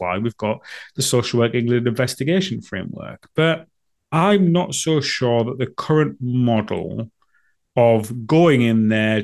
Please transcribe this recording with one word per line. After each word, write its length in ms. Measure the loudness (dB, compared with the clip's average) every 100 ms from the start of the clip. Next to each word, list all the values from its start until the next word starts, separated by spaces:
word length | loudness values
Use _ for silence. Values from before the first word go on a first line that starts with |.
why 180 | -6 -4
we've 180 | -4 -4
got 220 | -6 -6 -10 -20 -18 -8
the 60 |
Social 360 | 0 0 0 0
Work 160 | 0
England 320 | 0 0 0 0
investigation 760 | -2 -4 -4 -2 -2 -2 -6
framework. 680 | -8 -10 -10 -12 -14 -18 _ 0
But 300 | 0 0 -6 _ _ _ _
I'm 400 | 0 2 4 4
not 220 | 2 0
so 260 | -4 -2 -2
sure 440 | -2 -2 0 0
that 140 | 0 -4
the 80 | -6
current 480 | -6 0 2 2 -2
model 920 | -4 0 2 2 0 -6 -6 -8 -10 _ _ _ _ _ _ 2
of 520 | 4 4 0 -10 0
going 340 | 4 6 4
in 240 | 4 2 2
there, 360 | 2 2 0